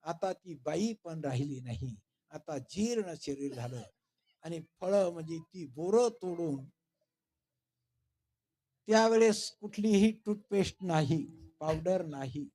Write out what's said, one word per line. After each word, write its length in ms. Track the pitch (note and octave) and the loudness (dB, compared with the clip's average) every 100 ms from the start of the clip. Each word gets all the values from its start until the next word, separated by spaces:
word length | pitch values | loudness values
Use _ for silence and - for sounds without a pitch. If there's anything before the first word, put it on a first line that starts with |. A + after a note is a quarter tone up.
आता 300 | D#3 E3 F#3+ | -8 -4 -4
ती 220 | F#3 F#3 | -6 -10
बाई 400 | D3+ B2+ D#3+ A3 A3+ | -8 -4 -2 -2 -4
पण 160 | E3+ D#3+ | -10 -8
राहिली 400 | D3 B2+ C#3+ C3 | -4 -2 -2 -6
नाही, 360 | B2 A2 B2+ G#2 _ _ _ | -8 -8 -8 -10 _ _ _
आता 280 | D3+ - D3 | -18 -10 -10
जीर्ण 560 | B2+ E3+ A3 A#3 F#3+ D#3+ | -10 -4 -2 0 -4 -6
शरीर 340 | - C#3 C#3 | -6 -4 -4
झालं 280 | B2+ A#2+ B2 - _ _ _ _ _ | -6 -8 -8 -12 _ _ _ _ _
आणि 180 | D#3+ E3 E3 _ | -12 -12 -12 _
फळं 320 | F#3 G3+ F#3 | 2 2 2
म्हणजे 260 | E3+ D#3+ E3 | 0 -8 -8
ती 280 | - F#3 D#3 | -10 -14 -12
बोरं 420 | B2 F3 A3 A#3+ | -6 2 4 4
तोडून, 560 | A#3 F3+ E3+ E3+ C#3 C3 _ _ _ _ _ _ _ _ _ _ _ _ _ _ _ _ _ _ _ _ _ - | 0 -6 -2 -2 -4 -8 _ _ _ _ _ _ _ _ _ _ _ _ _ _ _ _ _ _ _ _ _ 2
त्यावेळेस 720 | A3 A3+ A3+ A3+ G#3+ - - | 6 6 6 6 4 -2 -10
कुठलीही 580 | G#3 G#3 G#3+ G3+ G#3+ A3 - | -12 -2 4 6 6 4 -4
टूथपेस्ट 500 | G#3 - G3+ F#3+ - | -6 -2 0 0 -2
नाही, 680 | F#3+ D#3+ D3 E3 - - - _ | 0 2 4 2 0 -10 -20 _
पावडर 440 | D#3 D#3+ E3 F#3 | -4 -2 0 0
नाही 440 | E3 C#3 C3+ B2+ C#3+ | -2 -8 -8 -8 -10